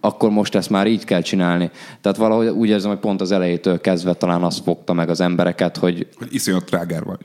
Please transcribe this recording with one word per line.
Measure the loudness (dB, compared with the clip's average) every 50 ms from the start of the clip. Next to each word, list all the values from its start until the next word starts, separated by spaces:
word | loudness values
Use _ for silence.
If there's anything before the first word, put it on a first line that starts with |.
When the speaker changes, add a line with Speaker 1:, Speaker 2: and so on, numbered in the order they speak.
Speaker 1:
akkor | -2 -2 -2 2 2 2
most | 4 2 0 2 0
ezt | -2 0 2
már | 2 2 2
így | 2 2 0 0
kell | 0 0 0
csinálni.” | 0 0 0 0 2 2 2 0 0 -2 -6 -10 -20 -20 -20 -4
Tehát | _ -2 0 2
valahogy | 2 2 4 2 2 0
úgy | 0 0 2 2
érzem, | 2 2 2 -2
hogy | -4 -2
pont | -2 -2 -2 -2
az | 0 0 0
elejétől | 0 2 0 0 0 0 0 0 2
kezdve | 2 0 0 0 0 -2 -2
talán | 0 0 0 0 2 0
az | 0 -2 -2 -2
fogta | -2 -2 -2 -2 -4 -2
meg | 0 0 0
az | 0 0
embereket, | 0 0 2 2 0 0 0 0 -2 -2 0
hogy | 0 0 0 0 0 -6 -10 -10 -16
Speaker 2:
Hogy | -14 -8 -6
iszonyat | -4 -2 0 -2 -2 -2
trágár | -2 -4 -4 -2 -2 -6 -6 -6
vagy. | -8 -10 -12 -14